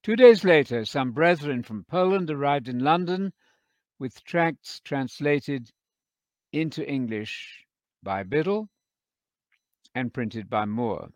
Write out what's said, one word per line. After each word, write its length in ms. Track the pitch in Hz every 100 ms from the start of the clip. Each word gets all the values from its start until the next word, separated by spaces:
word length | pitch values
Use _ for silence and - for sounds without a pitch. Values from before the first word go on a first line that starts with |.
Two 140 | - 226
days 280 | 247 214
later, 400 | 190 160 135 120
some 280 | 110 143 127
brethren 500 | 117 165 170 147 123
from 220 | 113 107
Poland 460 | - 175 185 190 165
arrived 380 | 147 143 143 123
in 120 | 123
London 520 | 139 170 175 185 196 - _ _ _ _ _ _
with 260 | 131 -
tracts 560 | - 170 165 139 - -
translated 880 | - 139 127 - 147 147 - 139 117 _ _ _ _ _ _ _ _
into 360 | 147 160 156 156
English 760 | 139 120 107 107 - - - _ _ _ _
by 200 | 95 95
Biddle 460 | 95 147 160 202 214 _ _ _ _ _ _ _ _ _ _ _ _
and 200 | 123 123
printed 340 | 131 113 113 101
by 160 | 110
Moore. 460 | 107 110 117 90 82